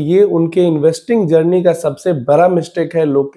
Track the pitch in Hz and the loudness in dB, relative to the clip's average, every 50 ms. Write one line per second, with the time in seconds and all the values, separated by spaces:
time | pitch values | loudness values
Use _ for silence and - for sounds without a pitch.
0 | 151 147 175 190 202 196 175 165 165 165 165 185 180 175 160 151 143 160 165 - | -2 0 2 2 2 2 2 0 -2 -2 0 0 0 0 0 0 0 0 0 -2
1 | - - 233 226 202 151 160 160 160 170 180 185 180 180 165 165 - 156 135 - | -4 -2 -2 0 0 2 2 2 2 2 0 0 0 0 0 -2 -2 -6 -6 -4
2 | - - 175 139 117 131 143 156 175 185 185 170 151 - - 170 165 151 - 165 | -4 -4 -4 -2 -2 0 2 2 2 2 2 0 -4 -4 -4 -6 -6 -4 -2 -2
3 | 160 147 139 139 139 139 - | -2 0 0 0 -2 -2 -4